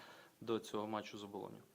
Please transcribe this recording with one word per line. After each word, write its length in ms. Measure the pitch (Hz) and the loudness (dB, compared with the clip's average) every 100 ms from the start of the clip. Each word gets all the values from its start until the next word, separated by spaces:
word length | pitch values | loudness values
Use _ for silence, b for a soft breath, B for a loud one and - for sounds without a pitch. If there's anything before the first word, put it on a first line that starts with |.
| B B B - | B B B -4
до 180 | 113 110 | 4 4
цього 280 | - 107 107 | 4 2 4
матчу 300 | 107 104 107 | 2 0 -4
з 60 | |
Оболонью? 380 | 101 101 98 107 - | -4 -4 -4 -8 -14